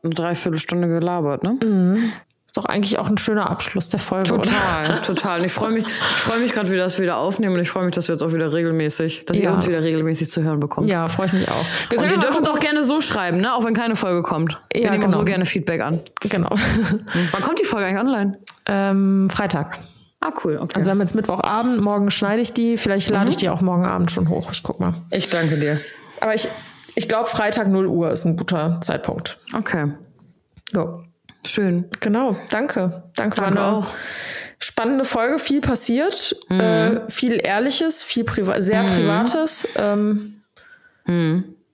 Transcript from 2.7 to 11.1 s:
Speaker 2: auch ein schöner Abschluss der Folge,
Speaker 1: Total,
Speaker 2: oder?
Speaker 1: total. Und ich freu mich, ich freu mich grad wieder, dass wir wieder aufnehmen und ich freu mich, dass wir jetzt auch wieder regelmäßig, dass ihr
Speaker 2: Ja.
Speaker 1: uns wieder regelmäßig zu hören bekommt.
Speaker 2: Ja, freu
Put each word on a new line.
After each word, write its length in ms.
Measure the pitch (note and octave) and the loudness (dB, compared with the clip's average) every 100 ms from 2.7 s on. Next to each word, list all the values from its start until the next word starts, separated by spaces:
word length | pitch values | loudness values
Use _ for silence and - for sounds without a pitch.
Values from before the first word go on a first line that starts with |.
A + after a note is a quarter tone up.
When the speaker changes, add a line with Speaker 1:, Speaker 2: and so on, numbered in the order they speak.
| G3+ G3 - | -2 0 -2
Speaker 2:
auch 100 | G#3 | 0
ein 80 | G#3 | 0
schöner 320 | - G#3 F#3 | 0 0 0
Abschluss 400 | F3+ - F#3+ E3 | -2 -4 -4 -2
der 100 | - | -4
Folge, 280 | - F#3 F#3 | -2 0 2
Speaker 1:
Total, 560 | - G#3 G3+ F#3+ E3 D#3 | 2 2 2 0 0 0
Speaker 2:
oder? 160 | G3 | -2
Speaker 1:
total. 360 | - F#3 G3+ E3+ | -2 -2 -2 -2
Und 60 | F3+ | -2
ich 60 | |
freu 180 | - A3 | -2 0
mich, 160 | A3+ A3 | 0 -2
ich 60 | |
freu 460 | - - - A3+ A3+ | -4 -2 0 0 2
mich 140 | A#3+ | 0
grad 180 | - F#3 | 0 0
wieder, 120 | F#3 | 0
dass 160 | F3+ F#3 | 0 0
wir 60 | |
wieder 120 | F3+ C3 | 0 0
aufnehmen 380 | E3 G3 G#3 | -2 0 0
und 80 | F3+ | 2
ich 80 | F3 | 0
freu 120 | F#3+ | 0
mich, 100 | F3+ | 0
dass 140 | F3 F3 | 0 -2
wir 60 | |
jetzt 80 | D#3+ | 0
auch 120 | D#3+ | 0
wieder 180 | E3 D#3+ | 0 0
regelmäßig, 720 | D#3+ E3 D#3+ D3+ - D#3+ D#3+ | 0 0 0 0 0 -2 -4
dass 140 | - F3+ | -2 0
ihr 60 | |
Speaker 2:
Ja. 100 | F#3+ | 2
Speaker 1:
uns 120 | F#3+ F3+ | 2 2
wieder 140 | E3+ | 0
regelmäßig 460 | D#3+ D#3+ D#3+ D#3+ D#3 | 0 0 0 0 -2
zu 140 | - | 0
hören 180 | D#3 D3+ | 0 0
bekommt. 260 | D3 - G#3 | -2 0 0
Speaker 2:
Ja, 180 | F3+ | 0
freu 180 | E3 | 0